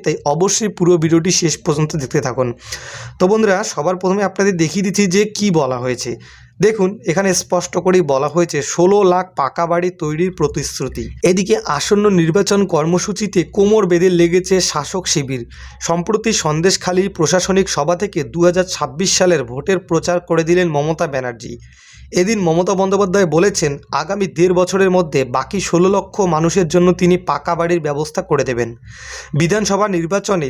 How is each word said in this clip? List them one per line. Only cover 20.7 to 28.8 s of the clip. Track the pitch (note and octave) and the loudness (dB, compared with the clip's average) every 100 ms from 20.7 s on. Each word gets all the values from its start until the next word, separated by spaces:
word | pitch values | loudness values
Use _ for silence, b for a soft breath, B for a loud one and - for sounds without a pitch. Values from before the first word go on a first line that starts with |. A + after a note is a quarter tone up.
| D3 D3+ D#3+ D#3 | 0 -2 -2 -2
ব্যানার্জি। | C3+ B2 A#2 B2 A#2+ b b b b b | -4 -6 -10 -14 -16 b b b b b
এদিন | F3 F#3 A3 | 0 0 2
মমতা | E3+ E3 F3+ F#3+ | 2 2 2 0
বন্দ্যোপাধ্যায় | F#3+ G3 G3 G3 F3+ | 0 2 2 2 2
বলেছেন, | D#3+ G3 G3+ D3+ C#3 - | 4 2 2 -4 -4 -6
আগামী | C#3 D#3 G3+ F#3+ | -6 -4 -4 -4
দেড় | C3 F#3 | 2 2
বছরের | F3+ F3+ F#3 F#3+ | 4 2 2 2
মধ্যে | F3+ E3+ D3 B2 C3 | 2 2 0 0 -2
বাকি | B2+ - | -4 -6
ষোলো | - E3+ F#3 | -2 2 4
লক্ষ | G3+ F#3 - F#3 | 2 -2 -2 0
মানুষের | D#3 E3 G3 E3+ | 2 0 0 0
জন্য | F3 F3+ | 2 2
তিনি | F3 F3 F3+ F3 | 2 2 2 0
পাকা | C#3+ - E3 | -4 -2 -2
বাড়ির | E3+ F3+ | 0 0
ব্যবস্থা | D3 C#3+ D3+ - | -2 -4 -4 -4
করে | F3+ D3 | -2 0
দেবেন। | C3 A#2+ A#2 A#2 | 0 -2 -4 -6